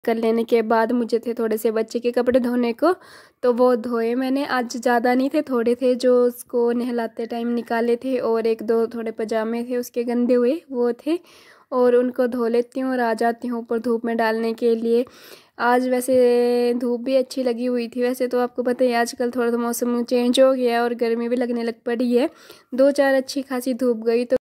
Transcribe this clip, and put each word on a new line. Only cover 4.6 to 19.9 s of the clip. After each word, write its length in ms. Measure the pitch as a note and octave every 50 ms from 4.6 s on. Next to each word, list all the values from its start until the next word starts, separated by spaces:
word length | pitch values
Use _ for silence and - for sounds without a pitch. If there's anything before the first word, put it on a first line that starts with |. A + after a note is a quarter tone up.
| B3 A#3+ -
ज़्यादा 360 | B3 A3+ C4+ A#3+ A#3+ A3+ B3 B3
नहीं 160 | B3+ C4 C#4
थे, 120 | - D#4
थोड़े 340 | D4+ - C4 A#3+ A#3 A#3+ A#3+
थे 180 | A#3+ C4 B3 B3+
जो 180 | A#3+ B3 B3+ B3 B3 B3
उसको 480 | B3 A#3+ - - _ - A#3+ A#3+ A#3 A#3+
नहलाते 520 | B3 A#3+ B3+ A#3+ A#3+ A3+ A3+ A3+ - A#3
टाइम 220 | A3+ B3 A#3 A#3 A#3+
निकाले 460 | A#3+ A#3+ A3+ - A#3 A3+ A#3 A#3+ A#3
थे, 220 | A#3+ - C4 C4 B3
और 280 | - A3+ A3+ A3+ A3
एक 160 | A3+ A3+ A3+ A3
दो 220 | G#3+ A#3 A3+ A3+
थोड़े 240 | A3+ A#3 A#3 A3+ A3+ A3
पजामे 500 | A3+ A3+ G#3+ A#3 A3 A3 A3+ A#3 A#3 A#3+
थे 140 | B3 B3+
उसके 260 | B3 B3 - _ B3 A#3+
गंदे 300 | B3 A#3+ A#3+ A#3+ A#3+ B3
हुए, 280 | B3 B3 A#3+ D4 E4+ - _
वो 200 | C4+ A#3+ A#3+ A#3+ A#3+
थे, 220 | A#3+ - D4 E4 F4 - - - - - - - _ _ _
और 240 | - B3+ B3 B3 A#3+
उनको 320 | A#3+ B3+ B3+ B3 - B3+
धो 200 | A#3+ A#3 B3+ A#3
लेती 320 | A3+ A#3 A#3+ B3 A#3+ _ C4+
हूँ 120 | C4 C4
और 80 | C4 B3
आ 140 | A#3+ A3+ A3+
जाती 320 | A3 A#3+ A#3 A#3 A#3 -
हूँ 120 | B3 A#3+ A#3
ऊपर 200 | A#3 _ A#3+ A3+
धूप 260 | A3+ B3 A3+ A3+ A#3
में 100 | A#3 A#3
डालने 360 | A3+ A#3 A3 A3 A3+ A3+ A3+ A3+
के 220 | A3 B3 A#3+ A#3
लिए। 300 | A3+ A3+ A#3 A#3 A#3 C4 - - - - - - - _ _ _ -
आज 260 | A3+ A#3+ B3 B3 B3+
वैसे 840 | B3+ B3+ B3 B3 - C4 B3+ B3 A#3+ A#3+ A#3+ A#3+ A#3+ A#3+ A#3+ A#3+ A#3+ A#3+
धूप 280 | B3 C4 A#3+ A#3+ A#3
भी 140 | A#3+ C4 C4
अच्छी 280 | C4 B3+ B3+ - C4+ B3+
लगी 220 | B3 A#3+ A3+ B3
हुई 220 | B3 B3 B3 A#3
थी। 140 | A3+ - B3+
वैसे 260 | B3 B3 C4 B3+ B3+
तो 120 | B3 B3 B3
आपको 240 | B3 B3 _ - A#3+
पता 200 | B3 B3 B3 C4
ही 60 | B3
है, 60 | A#3+
आजकल 340 | A#3 A#3 A#3+ - - B3+ A#3+
थोड़ा 180 | B3 B3+ A#3+ A#3
सा 60 | A#3
मौसम 460 | A#3 A#3+ A#3 A#3+ - B3 A#3+